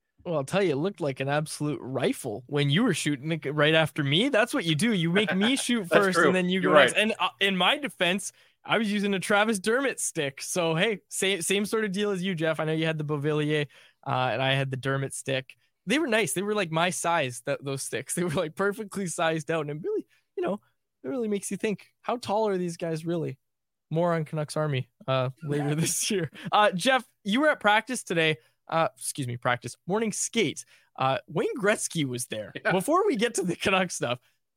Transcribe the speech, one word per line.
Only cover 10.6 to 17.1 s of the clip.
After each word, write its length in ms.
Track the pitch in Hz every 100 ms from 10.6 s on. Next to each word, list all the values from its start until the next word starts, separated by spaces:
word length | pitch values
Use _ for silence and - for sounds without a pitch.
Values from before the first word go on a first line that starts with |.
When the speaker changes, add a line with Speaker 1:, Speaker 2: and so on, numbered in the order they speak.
| 165
Speaker 1:
hey, 260 | 160 220 196 -
same, 340 | - 190 196
same 240 | 170 196 208
sort 180 | 226
of 80 | 214
deal 180 | 190 208
as 120 | 190
you, 120 | 185
Jeff. 240 | 170 160 156
I 60 |
know 80 | 156
you 140 | 160 160
had 120 | 156
the 60 |
Beauvillier, 640 | 151 151 147 151 151 151 143 - - _ 135
uh, 240 | 127 127
and 100 | 113
I 120 | 131
had 160 | 135 135
the 60 | 131
Dermott 380 | 135 139 135
stick. 400 | - - 131 - - _ _ -
They 120 | 269
were 80 | 311
nice. 240 | 220 214
They 100 | 175
were, 120 | 202
like, 180 | 208 175
my 180 | 160 175
size, 520 | - 175